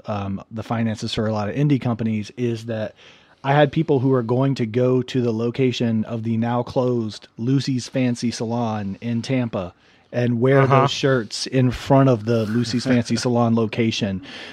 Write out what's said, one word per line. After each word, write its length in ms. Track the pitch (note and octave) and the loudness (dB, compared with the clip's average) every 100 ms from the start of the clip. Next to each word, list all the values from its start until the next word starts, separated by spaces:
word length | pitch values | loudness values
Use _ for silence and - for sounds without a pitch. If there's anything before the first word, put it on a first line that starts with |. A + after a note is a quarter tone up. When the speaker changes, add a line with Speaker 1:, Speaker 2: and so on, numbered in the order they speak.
| - | -8
Speaker 1:
um, 380 | G#2 G2 F#2+ - | -6 -6 -8 -10
the 100 | A2 | -10
finances 540 | - A#2 A2+ G#2+ A2+ - | -6 -2 -2 -4 -6 -4
for 100 | A2 | -2
a 80 | |
lot 160 | G#2+ G2+ | -2 -2
of 60 | C3 | 0
indie 260 | D3 C3+ | 2 2
companies, 500 | B2+ A2+ A2+ G#2+ G2+ - | 0 -2 -2 -4 -6 -6
is 280 | A#2+ A2+ A#2 | -4 -4 -6
that 280 | A2 G#2+ - - - _ _ C3+ | -6 -8 -10 -20 -20 _ _ 2
I 80 | |
had 200 | C#3+ D3 | 4 4
people 260 | D#3 D#3+ C#3 | 2 0 2
who 100 | C3 | 2
were 140 | C3 | 2
going 320 | A2+ B2 C#3 B2+ | 2 0 0 0
to 100 | A2+ | -2
go 360 | A#2+ B2+ B2+ | 0 2 2
to 200 | A#2+ C3 | 0 -2
the 120 | A#2+ | 0
location 720 | A2 A#2+ A#2+ C3 A#2 A#2+ A2 G#2+ | 0 -2 0 0 2 0 0 -2
of 180 | A#2 | -4
the 140 | A2+ A2+ | -2 -2
now 260 | A#2 A#2+ | 0 -2
closed 640 | A#2+ C3+ B2+ B2 A2 - - - | -2 0 0 0 -4 -8 -16 -6
Lucy's 520 | A#2 C3+ C3 B2+ - | 0 0 0 -4 -4
Fancy 420 | C3+ B2+ A#2+ A#2+ | -2 0 0 -4
Salon 680 | - A2+ A#2+ A2+ G#2+ G2 F#2+ | -4 -4 -4 -4 -4 -6 -6
in 200 | A#2 A#2 | -4 -4
Tampa 520 | A2 C3 A#2+ G#2+ F2 - _ _ - | -2 -2 -2 -4 -6 -12 _ _ -8
and 260 | B2 A#2+ A#2 | -2 0 2
wear 220 | C3 C3+ | 4 6
Speaker 2:
Uh-huh. 200 | C3+ C#3 | 6 6
Speaker 1:
those 100 | C#3 | 4
shirts 540 | - C#3 C3 G#2 - - | 2 0 0 -2 -8 -4
in 240 | C3 B2+ | 2 2
front 360 | A#2 - C3+ C3+ | 0 2 6 6
of 160 | A#2+ | 4
the 220 | G#2+ A#2 G#2 | 0 0 0
Lucy's 400 | A#2 A#2 B2 C3 | -2 -2 -2 2
Fancy 300 | B2 A2+ A2+ | 2 2 -2
Speaker 2:
<laughs> 20 | |
Speaker 1:
Salon 360 | B2+ A#2+ A#2 | 0 2 2
location 680 | A2+ A2 - A2+ - G2+ F#2+ - - - | 2 0 0 0 0 -2 -4 -8 -18 -16